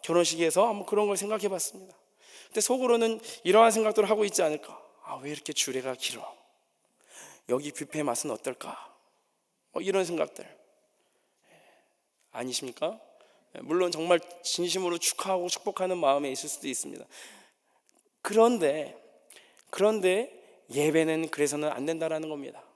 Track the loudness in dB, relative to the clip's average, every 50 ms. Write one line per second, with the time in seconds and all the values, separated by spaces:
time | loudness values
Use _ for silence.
0 | -4 2 2 2 2 2 0 0 0 2 4 4 4 4 2 -4 -4 -2 0 2
1 | 2 2 0 -2 -2 -4 -4 -2 -2 -4 -2 -2 -4 -6 -6 -12 -20 -20 -20 _
2 | _ _ _ _ _ -20 -20 -20 -20 -6 -2 -2 0 2 2 2 4 4 4 4
3 | 4 2 0 -4 -8 -14 -16 -4 2 6 8 10 10 8 6 4 2 2 4 2
4 | 2 4 2 2 2 0 2 2 2 2 0 -2 -8 -14 -20 -20 -20 -20 _ _
5 | -14 -12 -12 -10 -10 -10 -12 -10 -10 -6 -4 -2 -2 -2 -4 -6 -6 -6 -8 -6
6 | -6 -8 -6 -8 -12 -14 -16 -18 _ _ _ _ _ _ _ _ _ _ _ _
7 | _ _ -20 -20 -20 -20 -20 -20 _ -2 -2 -2 -2 -6 -10 -10 -12 -8 -6 -4
8 | -2 -2 -2 -2 -4 -6 -8 -6 -8 -10 -10 -8 -14 -14 -14 -16 -18 -20 _ _
9 | _ _ _ _ _ _ _ _ _ _ _ _ _ _ -10 -6 -4 0 0 0
10 | 0 -2 -2 -4 -4 -4 -6 -18 -18 -18 -20 _ _ _ _ _ _ _ _ _
11 | _ _ _ _ _ _ _ _ _ _ -20 _ _ _ _ _ _ _ _ _
12 | _ _ _ _ _ _ -12 -10 -8 -6 -6 -8 -8 -8 -8 -6 -6 -6 -6 -10
13 | -20 -20 _ _ -20 _ _ _ _ _ _ -16 -6 -2 0 0 0 0 -2 -4
14 | 2 4 4 2 2 -6 -18 -10 -6 -6 -2 -2 -2 -2 -2 -2 -2 -2 -2 0
15 | -2 -2 -2 -2 -2 -2 0 0 0 -2 -4 -4 -4 -6 -2 -2 -2 -2 0 2
16 | 4 4 4 4 0 -2 -4 -6 -6 -8 -8 -6 -6 -6 -4 -4 -6 -8 -12 -14
17 | -16 _ -20 -20 -20 -20 -20 -20 -20 _ _ _ _ _ _ _ _ _ _ _
18 | _ _ _ _ -8 2 6 6 6 6 6 4 2 0 0 0 -6 -8 -12 -18
19 | -20 -20 _ _ _ _ -20 -20 -20 _ _ -20 _ _ 0 2 2 4 4 4
20 | 2 2 2 2 -2 -4 -10 -20 -20 -20 -20 _ _ -6 -2 2 2 4 4 4
21 | 4 4 2 0 -2 -4 0 0 0 0 0 -2 -2 -4 -4 -2 -4 -4 -2 -2
22 | -2 -4 -4 -4 -6 -8 -8 -10 -10 -12 -14 -16 -20 -20 _